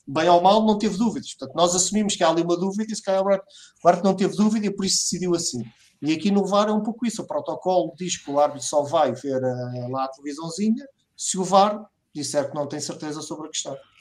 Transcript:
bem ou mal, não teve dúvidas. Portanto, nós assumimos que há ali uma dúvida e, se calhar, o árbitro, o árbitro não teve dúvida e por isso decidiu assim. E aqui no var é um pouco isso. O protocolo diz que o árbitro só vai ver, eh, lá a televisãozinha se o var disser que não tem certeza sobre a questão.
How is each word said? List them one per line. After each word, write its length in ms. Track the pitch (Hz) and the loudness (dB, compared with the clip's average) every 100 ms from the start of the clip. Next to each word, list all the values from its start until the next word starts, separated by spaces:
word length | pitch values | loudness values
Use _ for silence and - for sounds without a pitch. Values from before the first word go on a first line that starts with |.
| - | -6
bem 240 | 139 170 | 0 6
ou 120 | 175 | 6
mal, 220 | 180 214 | 6 6
não 140 | 220 208 | 4 2
teve 200 | 214 175 | 0 0
dúvidas. 360 | 233 147 - | -2 -2 -10
Portanto, 220 | - 131 156 | -14 -8 0
nós 180 | 175 | 2
assumimos 420 | 185 - 208 202 - | 2 0 0 0 2
que 80 | |
há 60 | 165 | 2
ali 140 | 165 | 2
uma 120 | 170 175 | 0 0
dúvida 360 | 196 196 220 | -2 -4 -6
e, 20 | 208 | -6
se 60 | |
calhar, 220 | - 190 | -2 0
o 40 | 196 | 2
árbitro, 240 | 196 - - - _ | 0 -2 -20 -20 _
o 40 | 165 | 4
árbitro 200 | 180 190 | 4 4
não 80 | 185 | 2
teve 200 | 190 160 | 0 2
dúvida 320 | 214 220 208 | 2 2 -2
e 20 | |
por 160 | - 190 | -2 -2
isso 140 | - | 0
decidiu 340 | - 180 180 | -2 -2 0
assim. 300 | 170 170 123 113 _ _ - | 0 -2 -6 -10 _ _ -8
E 140 | 143 | -2
aqui 160 | 156 208 | 0 2
no 160 | 196 185 | 2 2
var 240 | 202 214 | 2 2
é 20 | |
um 120 | 214 | 0
pouco 240 | 214 220 233 | -2 -4 -6
isso. 160 | - | -6
O 40 | - | -6
protocolo 680 | 151 - 262 180 180 160 - | -6 -6 -4 0 0 0 -4
diz 200 | 180 - | -8 -8
que 120 | - | -4
o 100 | 139 | 2
árbitro 280 | 147 135 - | 2 0 -2
só 160 | 151 | -2
vai 300 | 135 165 139 | 2 2 2
ver, 280 | 120 139 131 | 0 -4 -2
eh, 460 | 127 123 123 123 123 | -2 -4 -6 -8 -6
lá 140 | 131 | -6
a 40 | 135 | -6
televisãozinha 760 | - 143 143 165 170 214 240 277 _ _ - | -8 -12 -10 -10 -4 0 0 -4 _ _ -12
se 200 | - 190 | -6 -4
o 60 | |
var 420 | 180 190 208 214 - _ _ | 4 4 4 2 -10 _ _
disser 360 | 156 131 147 135 | -10 -4 -2 -2
que 60 | 151 | -4
não 120 | 143 | -6
tem 120 | 151 | -6
certeza 420 | - - 156 151 | -8 -10 -8 -10
sobre 260 | 151 156 156 | -10 -12 -10
a 20 | |
questão. 280 | - 156 139 - _ | -8 -8 -10 -16 _